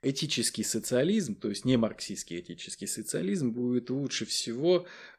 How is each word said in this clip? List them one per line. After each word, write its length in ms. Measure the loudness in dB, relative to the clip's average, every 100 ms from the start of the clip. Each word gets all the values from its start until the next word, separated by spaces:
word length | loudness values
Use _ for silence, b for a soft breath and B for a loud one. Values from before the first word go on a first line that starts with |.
этический 600 | -2 0 0 0 0 0
социализм, 720 | -2 -2 2 2 4 2 0 -2
то 140 | -4
есть 160 | 0 4
не 120 | 4
марксистский 640 | 4 0 -8 -8 -6 -8
этический 460 | -8 -12 -12 -8 -8
социализм, 640 | -6 -4 -2 0 2 0
будет 380 | 0 2 0 0
лучше 340 | -2 -2 -2 -2
всего, 600 | -2 -2 2 4 4 2 B B